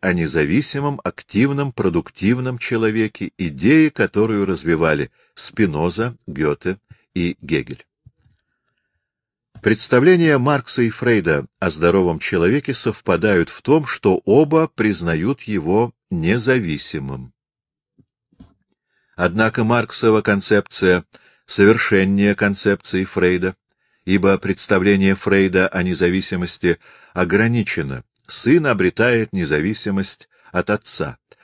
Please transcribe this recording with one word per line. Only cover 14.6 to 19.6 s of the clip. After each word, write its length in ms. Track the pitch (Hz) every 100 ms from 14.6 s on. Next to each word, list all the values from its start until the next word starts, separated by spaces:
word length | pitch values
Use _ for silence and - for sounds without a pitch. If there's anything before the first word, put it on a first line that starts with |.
| 160
признают 760 | - 107 90 85 80 95 135
его 500 | - 104 78 101 117 _ _
независимым. 1200 | 87 80 117 110 127 90 73 - 80 67 67 64 _ _ _ _ _ _ _ _ _ _ _ - _ _ _ _ _ _
Однако 500 | - 87 92 110 117